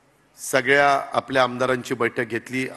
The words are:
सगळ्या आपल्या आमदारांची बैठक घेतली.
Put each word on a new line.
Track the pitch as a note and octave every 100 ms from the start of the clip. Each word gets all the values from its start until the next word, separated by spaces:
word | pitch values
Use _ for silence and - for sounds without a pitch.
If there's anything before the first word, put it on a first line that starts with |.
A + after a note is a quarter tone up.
| _ _ _ -
सगळ्या | - C3+ B2 C#3 C#3+ C#3 -
आपल्या | B2 - C3+
आमदारांची | B2 B2 B2+ B2+ A#2
बैठक | A#2+ A#2 C3
घेतली. | A#2 A#2 - C3 B2+